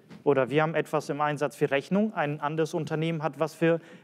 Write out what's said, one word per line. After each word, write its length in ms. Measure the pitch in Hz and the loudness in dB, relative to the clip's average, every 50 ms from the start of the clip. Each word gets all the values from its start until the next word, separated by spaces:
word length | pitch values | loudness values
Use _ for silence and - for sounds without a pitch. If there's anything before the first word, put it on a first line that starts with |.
| _ - - - | _ -20 -14 -2
oder 280 | - 147 139 135 127 117 | 2 4 4 4 4 2
wir 120 | 135 156 | 2 2
haben 120 | 156 160 160 | 2 2 2
etwas 340 | 156 147 - 160 147 - - | -2 -2 0 -2 -4 -2 -2
im 120 | 147 147 | -2 -2
Einsatz 360 | 151 147 151 131 147 135 - | 0 -2 0 0 -2 -4 -2
für 140 | - 147 139 | 0 0 0
Rechnung. 420 | 139 139 - - 185 202 220 214 | 0 0 0 0 0 2 2 0
Ein 280 | - 175 151 147 147 151 | 0 -2 -2 -2 -2 -4
anderes 340 | 147 147 160 160 160 151 180 | -4 -4 -2 -2 -2 -2 -2
Unternehmen 480 | 170 147 - 160 156 160 165 165 151 | -4 -4 -4 -2 -2 -2 -2 -2 -2
hat 180 | 151 156 135 143 | -4 -4 -2 -2
was 140 | 160 147 - | -4 -4 -2
für 260 | - 165 165 165 160 - - - - | 0 2 2 2 2 -2 -10 -20 -18